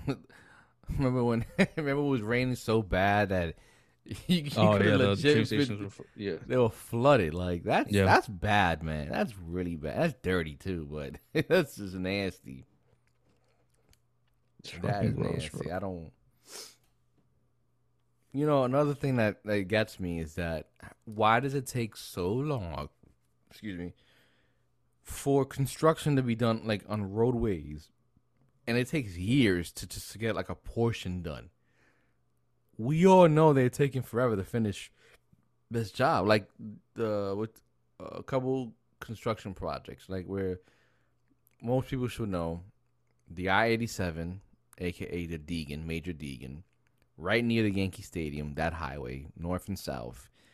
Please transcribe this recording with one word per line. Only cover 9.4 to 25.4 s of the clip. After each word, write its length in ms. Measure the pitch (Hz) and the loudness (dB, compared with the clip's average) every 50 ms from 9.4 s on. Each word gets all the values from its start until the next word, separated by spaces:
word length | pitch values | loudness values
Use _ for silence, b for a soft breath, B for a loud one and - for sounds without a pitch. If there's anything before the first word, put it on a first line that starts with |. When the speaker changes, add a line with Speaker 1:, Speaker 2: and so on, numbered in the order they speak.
| 85 82 85 92 90 87 85 | -12 -6 -6 -4 -4 -4 -6
Speaker 1:
bad. 240 | 76 73 76 - 117 | -6 -6 -6 -2 0
That's 140 | 160 165 - - | -2 -2 -2 -2
dirty, 320 | - 90 92 90 80 78 71 | -2 0 0 0 0 -2 -6
too, 340 | - - 98 92 82 76 71 | -8 -6 -6 -4 -4 -6 -6
but 260 | 73 76 71 65 - - - _ | -8 -8 -8 -8 -10 -14 -14 _
<laughs> 160 | - 156 147 - | -2 -2 0 2
that's 280 | 160 190 156 - - | 2 2 2 0 -4
just 180 | - 101 95 92 | -10 -10 -8 -6
nasty. 680 | 95 92 92 98 101 98 92 - - - - 65 64 - _ _ _ _ _ _ _ _ _ _ _ _ _ _ _ _ _ _ _ _ _ _ _ _ _ _ _ _ _ _ _ _ _ _ _ _ _ _ - | -4 -4 -2 -2 -2 -2 -4 -6 -8 -14 -18 -18 -18 -20 _ _ _ _ _ _ _ _ _ _ _ _ _ _ _ _ _ _ _ _ _ _ _ _ _ _ _ _ _ _ _ _ _ _ _ _ _ _ -20
Speaker 2:
It's 120 | - - | -18 -16
Speaker 1:
That 100 | - 87 | -10 -6
Speaker 2:
fucking 260 | 87 - 101 101 113 - | -4 -2 -2 0 0 0
Speaker 1:
is 40 | - | 0
Speaker 2:
gross, 180 | - - - - | 0 -2 -2 -4
Speaker 1:
nasty. 340 | - 78 - - - - 78 | -4 -6 -8 -8 -8 -8 -6
Speaker 2:
bro. 80 | 87 | -6
Speaker 1:
I 20 | 95 | -6
don't, 320 | 98 95 92 85 80 69 - _ _ _ _ _ B B B B B B B B _ _ _ _ _ _ _ _ _ _ _ _ _ _ _ _ _ _ _ _ _ _ _ _ _ _ _ _ _ _ | -6 -6 -8 -10 -12 -14 -18 _ _ _ _ _ B B B B B B B B _ _ _ _ _ _ _ _ _ _ _ _ _ _ _ _ _ _ _ _ _ _ _ _ _ _ _ _ _ _
you 140 | - 135 147 | -4 0 2
know, 180 | 151 147 139 127 | 4 4 4 4
another 300 | 123 131 143 151 143 143 | 4 2 2 2 2 0
thing 220 | - - 139 131 | -2 -2 0 2
that, 280 | 120 110 104 - - - | 4 4 2 0 -2 -2
that 240 | 104 104 104 98 87 | -2 0 0 0 2
gets 320 | 107 107 110 - - - | 0 0 0 0 -4 -6
me 180 | 95 87 85 82 | -4 -4 -4 -4
is 160 | 80 78 - | -6 -6 -6
that 320 | 90 87 82 82 76 - - _ _ - - - - _ | -6 -4 -4 -4 -6 -8 -12 _ _ -20 -20 -20 -20 _
why 340 | 117 107 107 107 107 113 123 | -10 -2 2 4 6 6 4
does 160 | 135 135 135 | 4 0 -2
it 120 | 143 127 | -4 -6
take 280 | - - 123 117 104 - | -4 -4 -4 -4 -4 -6
so 380 | - - - - 98 87 92 | -12 -16 -10 -6 -4 -2 -2
long, 560 | 110 127 143 151 143 117 92 82 73 73 73 - - _ _ _ _ _ _ _ _ _ _ _ | -2 -2 -2 -4 -4 -4 -6 -6 -8 -8 -10 -10 -14 _ _ _ _ _ _ _ _ _ _ _
excuse 280 | - - 110 107 92 85 | -20 -14 -12 -10 -8 -8
me, 140 | 87 87 - b b b b b b b b b b b b b b b _ _ _ _ _ _ | -10 -10 -12 b b b b b b b b b b b b b b b _ _ _ _ _ _
for 420 | _ - - - - 139 139 139 | _ -14 -14 -6 -2 2 2 2